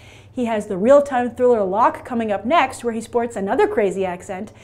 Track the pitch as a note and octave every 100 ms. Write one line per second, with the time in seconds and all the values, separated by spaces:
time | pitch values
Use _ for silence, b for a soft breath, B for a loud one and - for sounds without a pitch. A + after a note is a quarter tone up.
0 | B B B - A#3 A3 G#3 F#3+ A3 C#4+
1 | C#4+ B3+ B3 A#3+ B3 A#3 G3 G3 C4 -
2 | - A#3 A3 G3 G#3 E4+ C4 - A#3+ A3+
3 | A3+ A#3+ A#3 A3+ G3 C4 F#4+ G4+ G3+ F3+
4 | F#3+ F3+ - F#3 G#3 -